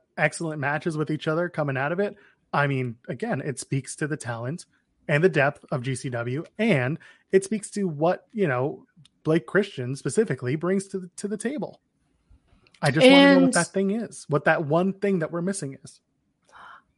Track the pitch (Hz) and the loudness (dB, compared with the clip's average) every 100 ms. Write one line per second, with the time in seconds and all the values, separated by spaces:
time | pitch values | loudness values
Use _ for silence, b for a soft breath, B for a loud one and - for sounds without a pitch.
0 | _ - 156 - 165 151 147 151 175 151 | _ -2 -2 0 -6 -4 -2 -2 -4 -4
1 | 151 156 - 156 175 165 143 131 139 175 | -4 -2 -2 -2 -2 -2 -2 -2 -2 -2
2 | 202 - b b - 147 143 135 123 113 | -4 -6 b b -4 0 0 0 -4 -8
3 | - 117 226 160 151 127 - 135 - - | -10 -8 -4 -4 -6 -8 -4 -4 -4 -6
4 | 151 147 120 117 120 170 - _ _ _ | -6 -6 -8 -8 -8 -8 -14 _ _ _
5 | - 147 180 156 139 - - 143 120 127 | -2 2 4 4 2 0 -8 -6 -4 -6
6 | 139 120 117 135 165 - 226 147 123 160 | -6 -6 -4 -6 -8 -2 2 2 0 -4
7 | b b b 190 196 220 - 208 190 143 | b b b 2 2 -6 -6 -4 -4 0
8 | 165 - _ 220 175 123 139 - _ _ | 0 0 _ -2 0 0 -2 -4 _ _
9 | _ _ 151 165 - 190 208 - 123 139 | _ _ 0 0 2 0 0 -6 -8 -6
10 | 147 208 226 - 123 156 170 196 190 190 | -4 0 0 -2 -4 -2 -2 -2 -4 -10
11 | 180 - 196 208 233 285 170 - _ _ | -12 -10 -8 -6 -6 -6 -10 -12 _ _
12 | _ _ _ - _ _ _ - 151 135 | _ _ _ -20 _ _ _ -4 0 6
13 | 254 277 277 277 269 185 170 190 196 214 | 8 10 8 8 6 2 0 0 0 -2
14 | 170 - - 147 165 160 147 165 190 190 | -6 -12 -4 0 2 2 2 0 0 -2
15 | 202 190 156 165 175 196 139 135 - - | -2 -2 -2 -4 -6 -6 -8 -12 -20 -20
16 | _ _ _ _ _ B B B _ | _ _ _ _ _ B B B _